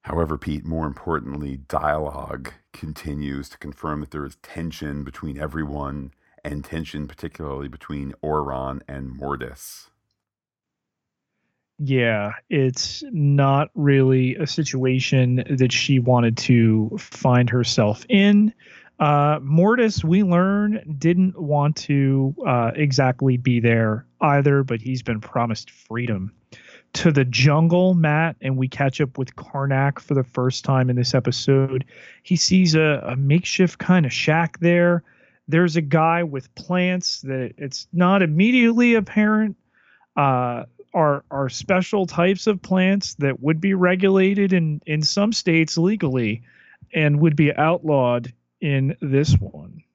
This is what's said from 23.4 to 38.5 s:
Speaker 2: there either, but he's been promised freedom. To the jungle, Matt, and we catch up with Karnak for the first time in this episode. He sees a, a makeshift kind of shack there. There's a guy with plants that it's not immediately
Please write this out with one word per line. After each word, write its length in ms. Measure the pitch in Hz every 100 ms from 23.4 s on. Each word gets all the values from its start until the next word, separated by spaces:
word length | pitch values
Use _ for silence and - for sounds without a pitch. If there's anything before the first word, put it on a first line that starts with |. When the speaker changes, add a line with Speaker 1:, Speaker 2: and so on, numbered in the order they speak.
| 123 120
Speaker 2:
there 460 | 117 117 110 110 - _
either, 420 | 156 143 139 139
but 180 | 131 113
he's 220 | 113 127
been 180 | 123 110
promised 500 | - 123 120 107 -
freedom. 600 | _ _ 113 120 104 95 _ _ - - - _
To 160 | - 170
the 140 | 143
jungle, 680 | 127 123 135 147 165 175 185
Matt, 420 | 180 156 151 165 -
and 160 | 131 131
we 120 | 131
catch 320 | - 139 -
up 180 | 135 135
with 160 | 127
Karnak 640 | - - 139 139 135 139 -
for 160 | -
the 80 | 139
first 420 | 127 - 127 -
time 260 | - 135 127
in 60 | 123
this 160 | 123
episode. 720 | 131 123 117 - 135 135 131 - - - -
He 140 | - 175
sees 400 | - 185 180 156
a, 260 | 156 143
a 120 | - 131
makeshift 640 | 139 160 - - 180 -
kind 260 | - 180 139
of 60 |
shack 460 | - - 156 165 -
there. 420 | 170 175 175 175 _ _ _ _ -
There's 260 | 160 175
a 80 | 160
guy 400 | 147 160 160 170
with 320 | 170 139 -
plants 640 | - - 180 180 180 175 -
that 320 | 135 131 120 -
it's 300 | 143 - -
not 300 | 170 180 196
immediately 720 | 175 151 214